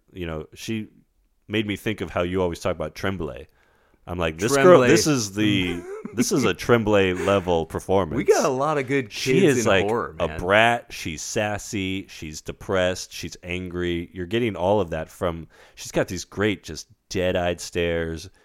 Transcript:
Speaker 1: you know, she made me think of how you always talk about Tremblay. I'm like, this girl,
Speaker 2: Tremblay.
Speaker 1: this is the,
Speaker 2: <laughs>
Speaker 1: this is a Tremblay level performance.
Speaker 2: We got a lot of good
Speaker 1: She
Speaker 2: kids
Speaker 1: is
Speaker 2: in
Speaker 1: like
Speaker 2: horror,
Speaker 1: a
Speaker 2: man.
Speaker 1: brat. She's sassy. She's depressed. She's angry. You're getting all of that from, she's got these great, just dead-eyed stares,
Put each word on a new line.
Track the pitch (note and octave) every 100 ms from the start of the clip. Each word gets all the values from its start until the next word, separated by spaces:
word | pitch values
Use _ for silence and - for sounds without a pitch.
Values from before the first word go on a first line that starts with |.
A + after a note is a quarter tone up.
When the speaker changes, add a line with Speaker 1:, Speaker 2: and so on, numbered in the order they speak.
| _
Speaker 1:
you | F#2+ E2+
know, | D#2+ -
she | - - A2 G#2+ _ _ _ _ _ -
made | G#2+ G#2
me | G2
think | A#2 G#2
of | F2+
how | F#2+
you | F2+ F#2
always | F2+ E2+
talk | F#2+ E2
about | D#2
Tremblay. | - G2 F#2+ D#2 B1 - _ _ _ _ _ -
I'm | F2
like, | E2 D#2+
this | A2
girl, | C#3
Speaker 2:
Tremblay. | F3+ E3+ B2+
Speaker 1:
this | - D#3+
is | C#3 G#2
the, | G2 G#2+ G2+ F2+ F2 F2 -
Speaker 2:
<laughs> | -
Speaker 1:
this | G2+ B2
is | D#3
a | A2+
Tremblay | F2 - A#2+ G#2+ G#2 F#2+
level | F2+ F#2+ G2+ F2+ E2
performance. | D#2+ F2 - F#2+ E2+ D2
Speaker 2:
We |
got | - G4+
a | F#3
lot | C3 D3 D3
of | B2
good | C#3 A2+
Speaker 1:
She | - C3+ C3+
Speaker 2:
kids | F3+ B2
Speaker 1:
is |
Speaker 2:
in | A2
Speaker 1:
like | F#2+ G2+
Speaker 2:
horror, | A#2 D#2 D#2+
Speaker 1:
a | E2+
Speaker 2:
man. | D#2+
Speaker 1:
brat. | F2 G#2 A#2 A#2+ -
She's | - - D2+
sassy. | - - G#2 G#2 - G#2 F#2+ G2 -
She's | - D#2+ D2+
depressed. | - D#2+ - F#2+ F2+ F2+ -
She's | - E2+ -
angry. | F2+ F2+ F#2 F2 F2 E2+ F2
You're | F#2 E2+
getting | A2+ A#2+
all | F2 F2+ G#2+
of | E2+
that | D#2+ D#2+
from, | - F2+ E2 D#2 - - -
she's | -
got | F3 B2+
these | F2+ -
great, | - G#2+ F#2+
just | - D#2 - _ _
dead-eyed | G2 F2+ F#2 F2 F2
stares, | - F2 E2+ E2+ E2 E2 - -